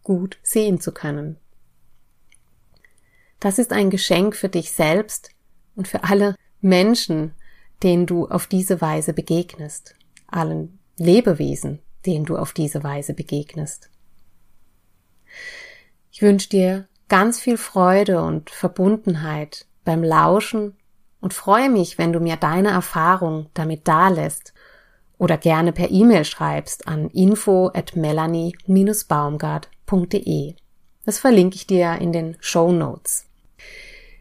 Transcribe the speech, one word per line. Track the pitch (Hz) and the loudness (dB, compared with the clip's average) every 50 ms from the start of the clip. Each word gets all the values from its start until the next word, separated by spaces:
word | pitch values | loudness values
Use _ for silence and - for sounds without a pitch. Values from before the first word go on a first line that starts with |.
| _ | _
gut | - 196 180 185 190 - - _ | -4 -2 -2 -2 -6 -10 -10 _
sehen | - - 226 214 208 190 170 | -2 0 0 2 2 0 -2
zu | - - 151 | -4 -8 -10
können. | - - 151 143 147 147 156 160 - _ _ _ - - _ _ _ _ - - _ _ _ _ _ _ _ _ _ _ _ _ _ _ _ _ _ _ _ _ _ _ _ _ _ _ _ _ _ | -8 -8 -8 -8 -8 -8 -10 -12 -14 _ _ _ -20 -20 _ _ _ _ -20 -20 _ _ _ _ _ _ _ _ _ _ _ _ _ _ _ _ _ _ _ _ _ _ _ _ _ _ _ _ _
Das | - 208 196 - | -4 -2 0 0
ist | 240 - - | 0 0 0
ein | 208 208 190 | 0 0 2
Geschenk | 185 190 - - 180 170 185 214 208 | 0 0 0 0 2 2 2 0 -2
für | - - 185 | -4 -6 -4
dich | - 175 160 - | -4 -4 -6 -4
selbst | - - 170 151 160 190 214 - - - - - _ _ _ _ _ _ _ _ _ | -2 0 0 2 2 0 0 -4 -8 -14 -14 -18 _ _ _ _ _ _ _ _ _
und | - 190 - | -10 -8 -8
für | - - - | -6 -6 -2
alle | 165 196 202 202 202 190 - _ _ _ _ | 0 2 2 2 0 -2 -4 _ _ _ _
Menschen, | - 190 185 180 185 214 240 233 - - 165 156 156 156 - - - - - - - - - _ - | 2 4 4 4 4 4 2 0 0 -2 -4 -4 -4 -6 -8 -14 -18 -20 -20 -20 -20 -20 -10 _ 2
denen | 190 175 175 175 | 2 4 4 2
du | 165 175 170 165 - | 2 0 -2 -2 -2
auf | - 175 - - | -2 -4 -4 -2
diese | - 185 185 185 190 170 | -2 -2 0 0 -2 -2
Weise | - 156 156 156 151 - 160 | -2 -2 -2 -2 -4 -4 -4
begegnest, | 165 165 - 165 170 175 175 - - 151 147 - - - - _ _ _ _ _ _ _ | -6 -4 -2 -2 -2 -2 -4 -10 -14 -14 -14 -14 -16 -20 -20 _ _ _ _ _ _ _
allen | _ - 170 160 160 160 160 160 165 - - _ _ _ - | _ -6 -4 -4 -4 -4 -6 -8 -10 -14 -20 _ _ _ -2
Lebewesen, | 175 170 175 226 240 214 170 147 151 139 139 - - - 143 151 - - - - - | 2 4 4 6 4 2 0 0 -2 -4 -4 -6 -8 -8 -10 -10 -14 -20 -20 -10 -6
denen | 185 175 151 151 | -4 -4 -4 -4
du | 151 165 - | -4 -6 -6
auf | - - - | -8 -8 -6
diese | - 160 147 - 147 143 | -4 -4 -4 -4 -6 -8
Weise | 143 143 143 143 - 139 | -6 -8 -8 -8 -8 -10
begegnest. | - 143 - - 143 147 - - 160 151 147 - - - _ _ _ - - - - - - _ _ _ _ - - - _ _ _ _ _ _ _ _ _ _ _ _ _ - - - - - - - - - - _ _ _ _ _ _ | -10 -8 -8 -6 -6 -8 -8 -10 -10 -10 -10 -12 -16 -20 _ _ _ -20 -20 -20 -20 -20 -20 _ _ _ _ -20 -20 -20 _ _ _ _ _ _ _ _ _ _ _ _ _ -20 -20 -18 -18 -18 -18 -20 -20 -20 -20 _ _ _ _ _ _
Ich | _ - | _ 2
wünsche | 208 208 202 196 - - | 4 4 4 4 2 0
dir | - 196 185 185 185 196 196 - _ _ _ _ | 0 2 2 2 0 -2 -6 -12 _ _ _ _
ganz | 208 185 196 226 240 - | 4 4 4 4 0 -2
viel | - - 240 220 | -2 -2 -2 -2
Freude | - - - 190 185 180 185 196 208 202 190 170 165 | -4 -4 0 2 4 4 4 4 4 2 2 0 0
und | 165 160 156 151 - | -2 -4 -4 -6 -10
Verbundenheit | - - - 180 - - 185 190 214 220 220 202 175 156 156 156 151 151 151 151 - - - _ _ _ _ | -10 -6 -6 -6 -2 0 2 2 2 2 0 -2 -4 -2 -4 -6 -6 -8 -8 -10 -14 -20 -20 _ _ _ _
beim | - 165 165 170 | -2 -2 0 0
Lauschen | 160 160 156 156 160 175 208 214 - - 220 208 208 196 _ _ _ _ _ _ _ _ _ | 2 4 4 4 4 4 2 0 -2 -4 -6 -6 -6 -10 _ _ _ _ _ _ _ _ _
und | - 147 - | -10 -8 -8
freue | - - - 196 226 262 277 | -6 0 2 2 4 4 4
mich, | 254 208 175 170 - - | 2 2 0 0 -2 -2
wenn | 165 165 170 | -2 -2 0
du | 170 | 0
mir | 170 170 165 160 | -2 -2 -2 -2
deine | - 151 160 180 196 208 | -2 0 2 2 2 2
Erfahrung | 196 185 180 - - 170 160 170 185 185 180 165 156 156 151 151 _ | 2 0 -2 -2 -2 0 2 2 2 2 0 -2 -4 -6 -8 -8 _
damit | - 160 156 160 151 - 180 | -6 -4 -4 -6 -2 0 2
dalässt | 160 160 180 190 185 160 151 156 - - - - _ _ _ _ _ _ _ _ _ _ _ _ _ _ | 4 4 4 4 4 2 -2 -4 -6 -10 -14 -18 _ _ _ _ _ _ _ _ _ _ _ _ _ _
oder | 180 165 165 156 | 0 0 0 2
gerne | - 170 160 156 165 175 165 | 2 2 2 4 2 0 0
per | - 175 - | -2 -2 0
E-Mail | - 185 214 240 233 170 151 | 4 6 6 6 6 6 4
schreibst | - - - 156 151 147 151 - - - - - - | 0 -4 -6 -4 -4 -4 -4 -6 -8 -14 -12 -8 -8
an | 160 151 151 165 | -6 -4 -6 -4
info | - - 185 190 214 208 - - 196 185 185 185 - | 0 2 4 4 4 2 2 2 2 2 2 0 -2
at | 185 - - - | -4 -8 -6 -4
melanie | 170 160 151 151 156 160 165 170 170 165 170 175 - - - 190 190 196 202 214 208 - - | -4 -2 -2 -2 -2 -2 -2 -2 -2 -4 -6 -8 -8 -2 2 4 4 4 4 0 -2 -2 -2
baumgart | 160 147 147 147 151 147 156 156 151 151 151 - - - - | -2 0 0 -2 -4 -4 -4 -4 -6 -6 -8 -12 -18 -18 -6
punkt | - - 190 175 180 - | -2 0 0 0 0 -4
de. | 202 - - 160 151 139 147 170 - _ _ _ _ _ _ _ _ - | -4 -2 -2 -4 -4 -4 -6 -10 -16 _ _ _ _ _ _ _ _ -6
Das | - 214 - | -6 -6 0
verlinke | - 269 240 202 180 185 190 | 2 4 6 6 6 4 2
ich | - - - | -4 -4 0
dir | 196 180 175 170 170 | 2 2 2 0 0
in | - - 170 170 | -2 -4 -4 -4
den | 170 165 165 165 - | -4 -6 -6 -10 -12
Shownotes. | - - - 175 165 175 180 170 156 135 117 - - - - - - _ _ _ _ _ _ _ - - - - - - - - - - - - | -10 -4 0 2 2 4 2 2 0 -4 -8 -10 -8 -8 -8 -8 -10 _ _ _ _ _ _ _ -20 -20 -20 -20 -20 -20 -20 -20 -20 -20 -20 -20